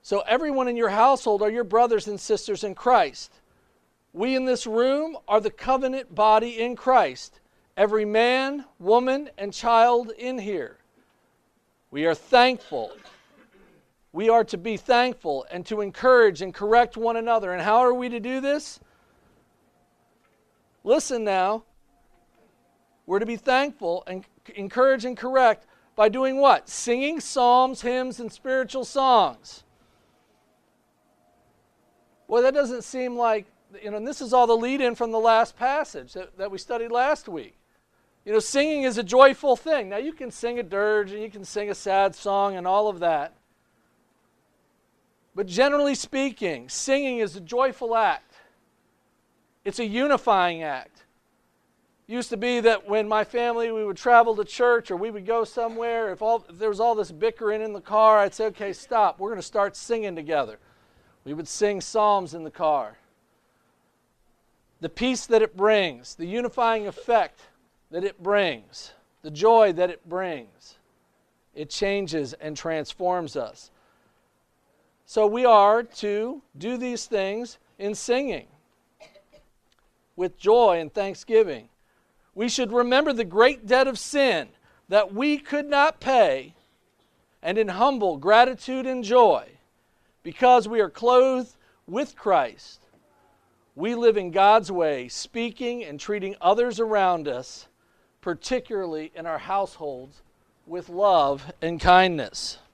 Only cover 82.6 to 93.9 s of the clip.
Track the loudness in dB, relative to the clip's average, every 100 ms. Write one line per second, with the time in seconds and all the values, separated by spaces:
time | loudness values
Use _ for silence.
82.6 | -2 0 2 2 2 -2 -2 4 4 4
83.6 | 0 2 2 -2 -6 0 0 0 -6 _
84.6 | _ _ _ 2 2 -2 -2 -2 -4 -6
85.6 | -2 2 2 0 0 4 4 2 -6 _
86.6 | _ _ _ _ _ _ _ _ -4 -2
87.6 | -2 0 0 0 -2 -2 4 6 6 0
88.6 | -8 -6 -6 -6 2 4 6 4 -4 _
89.6 | _ _ _ _ _ _ -18 0 4 4
90.6 | 4 -2 -2 -2 2 4 4 0 -6 _
91.6 | _ _ -10 -8 -8 -6 0 0 0 -8
92.6 | -20 -20 _ _ _ _ _ _ _ _
93.6 | _ -8 -6